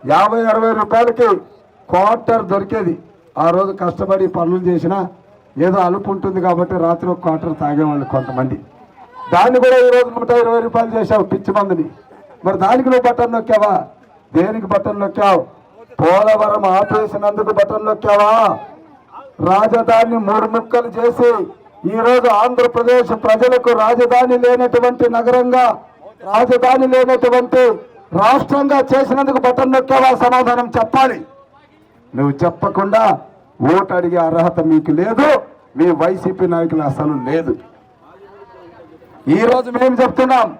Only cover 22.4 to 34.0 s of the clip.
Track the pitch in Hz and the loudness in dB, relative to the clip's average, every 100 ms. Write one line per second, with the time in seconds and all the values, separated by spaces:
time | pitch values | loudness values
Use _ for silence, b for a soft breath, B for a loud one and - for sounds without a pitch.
22.4 | 240 247 240 240 233 247 240 220 220 220 | 0 2 0 0 2 2 2 -2 0 2
23.4 | 247 254 240 240 220 240 240 247 254 247 | 4 4 2 2 2 2 4 4 2 2
24.4 | 247 247 247 240 247 247 240 233 233 247 | 2 2 2 2 0 0 0 0 2 2
25.4 | 247 254 247 - - _ - _ 190 214 | 2 2 2 0 -10 _ -20 _ -2 0
26.4 | 247 247 247 262 262 254 254 254 247 247 | 2 2 2 2 2 2 2 2 2 2
27.4 | 247 254 247 208 - - _ 170 214 269 | 2 2 2 0 -10 -20 _ 0 2 2
28.4 | 269 285 277 285 262 262 269 262 277 269 | 0 -2 0 0 2 0 0 0 0 0
29.4 | 254 247 262 262 262 262 262 226 247 247 | 0 0 0 0 2 2 2 2 2 2
30.4 | 247 240 240 240 220 262 269 175 156 - | 2 -2 -2 -4 0 2 2 0 -12 -20
31.4 | _ _ _ _ _ _ _ 120 143 139 | _ _ _ _ _ _ _ -4 -2 0
32.4 | 170 - 196 185 196 220 220 - - _ | -4 -2 -6 -4 0 0 0 -2 -8 _
33.4 | _ _ 127 185 190 180 | _ _ 0 0 0 -4